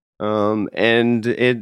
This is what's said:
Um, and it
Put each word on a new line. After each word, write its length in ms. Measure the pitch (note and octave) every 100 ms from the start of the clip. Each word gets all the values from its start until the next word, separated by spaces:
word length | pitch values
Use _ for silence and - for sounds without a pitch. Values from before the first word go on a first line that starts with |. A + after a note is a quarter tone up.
| _ _
Um, 480 | G#2 G#2+ G#2 G#2+ G2+
and 540 | - A2 A#2 A#2 A#2+ A2+
it 320 | - B2 A#2+